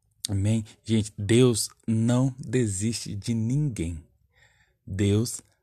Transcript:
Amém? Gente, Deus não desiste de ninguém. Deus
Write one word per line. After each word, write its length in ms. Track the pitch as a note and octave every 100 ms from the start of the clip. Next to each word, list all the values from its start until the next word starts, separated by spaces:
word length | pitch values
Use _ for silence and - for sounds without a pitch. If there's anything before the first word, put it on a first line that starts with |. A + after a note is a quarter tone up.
| _ _ -
Amém? 380 | G2 G2+ A2+ G#2+ -
Gente, 300 | - A2+ G#2 -
Deus 500 | G2+ A2+ B2+ A2 - - -
não 480 | A2 A2+ B2 C3+ B2
desiste 760 | B2 B2 A2 F#2+ A2 A2 -
de 200 | G#2 A#2+
ninguém. 680 | A#2 A2+ C#3 D3+ G#2+ E2 E2 - _ _ _ _ _ _ _ -
Deus 540 | F#2+ G2+ G#2 A#2+ - - _